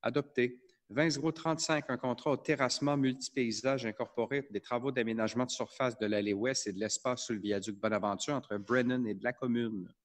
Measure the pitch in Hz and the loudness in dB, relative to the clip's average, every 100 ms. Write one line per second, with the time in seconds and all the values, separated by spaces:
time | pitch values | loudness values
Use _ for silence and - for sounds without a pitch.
0 | 113 131 143 - 123 123 _ _ _ 107 | 0 -2 -2 0 0 -2 _ _ _ 0
1 | 160 135 156 160 165 160 - 156 143 123 | 0 2 -2 -2 -2 -2 0 0 0 -4
2 | 127 120 156 135 - 143 131 - 143 147 | -2 -2 0 -2 0 2 2 2 0 2
3 | 131 127 - - 120 107 127 135 117 101 | 2 0 -6 -2 -2 0 0 0 -2 -4
4 | 117 - 110 139 - 101 - 123 131 131 | -6 -2 -2 -2 -4 -8 -4 -4 -2 0
5 | 113 113 110 120 127 - 110 - 131 117 | 0 0 0 0 -2 -2 -8 0 0 2
6 | 107 104 104 98 120 131 - 95 107 - | 2 4 4 2 2 2 -2 0 0 0
7 | 131 123 - 110 101 101 95 101 107 107 | 0 -2 -2 -2 0 0 -2 -2 0 2
8 | 101 98 - 143 - 104 101 123 123 127 | 2 0 -2 -2 -2 -6 2 2 4 2
9 | 117 98 117 120 127 117 117 107 87 - | 0 -2 -4 -2 0 0 0 -4 -8 -14